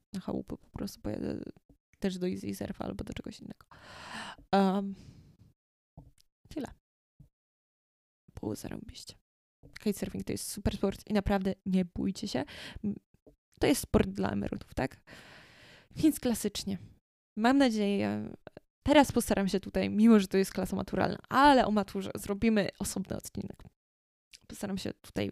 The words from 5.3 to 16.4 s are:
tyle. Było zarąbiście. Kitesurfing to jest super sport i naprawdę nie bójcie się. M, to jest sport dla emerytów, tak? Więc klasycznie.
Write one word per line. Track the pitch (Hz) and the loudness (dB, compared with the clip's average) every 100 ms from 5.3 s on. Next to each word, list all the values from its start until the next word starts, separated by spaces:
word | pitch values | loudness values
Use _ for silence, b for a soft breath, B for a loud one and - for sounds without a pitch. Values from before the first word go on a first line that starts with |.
| B - _ _ _ _ - - _ _ _ - | B -20 _ _ _ _ -20 -20 _ _ _ -14
tyle. | 311 247 - _ _ _ _ - _ _ _ _ _ _ _ _ _ _ - | -10 -10 -14 _ _ _ _ -20 _ _ _ _ _ _ _ _ _ _ -10
Było | 107 - | -8 -8
zarąbiście. | - 52 - - - - _ _ _ _ - - | -10 -12 -14 -18 -20 -20 _ _ _ _ -20 -6
Kitesurfing | 208 202 196 196 | -4 -4 -6 -8
to | 190 | -8
jest | 202 - | -8 -8
super | 208 220 214 | -4 -4 0
sport | 196 - - | -2 -2 0
i | |
naprawdę | 214 - 196 190 - 190 | 0 2 0 0 -4 0
nie | 185 | 0
bójcie | 180 - 196 - 208 | 0 -2 -4 -4 -6
się. | 240 - B B B | -6 -6 B B B
M, | 208 - _ _ - _ _ - | -6 -8 _ _ -20 _ _ 0
to | - | 2
jest | 277 | 2
sport | - 214 190 | 4 2 2
dla | 196 185 | 0 -2
emerytów, | - - - - | -2 -4 -8 -8
tak? | - 131 - B B B B B B B B B | -4 -4 -6 B B B B B B B B B
Więc | - 311 - | 2 2 2
klasycznie. | 254 226 | -2 -2